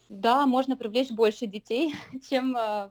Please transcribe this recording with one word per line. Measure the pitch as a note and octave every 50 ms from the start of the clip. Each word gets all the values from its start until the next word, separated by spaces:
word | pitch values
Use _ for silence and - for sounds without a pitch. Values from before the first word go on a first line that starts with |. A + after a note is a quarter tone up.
| _ -
да, | G#3+ G3 G3 A#3 B3 C#4 C#4+
можно | C4 B3 B3+ C4+ C4+ C4
привлечь | C4 - A3 G3+ B3 C4+ C4
больше | A#3 G#3 A3+ G#3+ G#3+ - B3
детей, | G#3 F#3 G#3+ - - A3+ B3 E4 D#4 D4 D4 - -
<laughs> | - C4 - -
чем, | C#4+ B3+ B3+ C4 B3+
э, | A#3+ A3+ G#3+ G#3 G#3 G3+ G3+